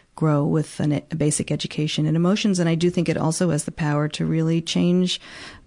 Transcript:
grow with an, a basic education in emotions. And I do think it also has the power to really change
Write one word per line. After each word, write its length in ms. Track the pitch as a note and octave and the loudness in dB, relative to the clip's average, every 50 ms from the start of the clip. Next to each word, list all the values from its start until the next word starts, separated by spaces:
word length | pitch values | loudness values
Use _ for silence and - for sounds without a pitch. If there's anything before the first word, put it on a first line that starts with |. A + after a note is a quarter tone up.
| _ _ - | _ _ -6
grow 300 | - D#3+ D#3 D3 C#3+ C#3+ | -2 0 2 2 2 2
with 340 | E3 D#3+ D#3 D3+ - - - | 2 0 0 -2 -2 -4 -2
an, 140 | D3 D3+ D3 | 0 0 0
a 220 | - - - - | -2 -2 -4 -4
basic 340 | D#3 D3+ D3+ - - - - | 0 0 0 0 0 -2 -2
education 540 | D3 D3 - - - - D3+ D#3 - - D3+ | -4 -4 -4 -6 -4 -4 -4 -2 0 0 0
in 100 | D#3 D#3 | 0 2
emotions. 440 | E3 F3 F3+ G3+ G#3+ - G#3+ F#3+ F3+ | 2 2 2 2 2 2 2 2 2
And 100 | E3+ E3 | 2 2
I 60 | E3 | 2
do 160 | D#3+ F3 F3+ | 2 2 0
think 180 | F3 F#3 E3 - | 2 0 0 0
it 80 | D#3 - | 0 0
also 320 | - D#3+ D#3+ - F#3 E3+ | 0 0 0 0 0 0
has 140 | D3+ D3 - | 0 0 -2
the 60 | - | -4
power 360 | - - E3 D3 D3 D3 D3+ D3+ | -6 -4 -2 0 0 0 0 -2
to 160 | - - E3 D#3+ | -2 -2 -2 0
really 340 | D#3+ D#3+ D#3+ D#3+ E3 E3+ | 0 0 0 2 0 0
change 580 | E3 - - F3+ F3 F3 F3+ F3+ F#3 F3+ - - - - - - - - - - - | -2 0 0 2 2 4 4 4 2 2 -2 -4 -8 -14 -18 -18 -18 -18 -18 -14 -6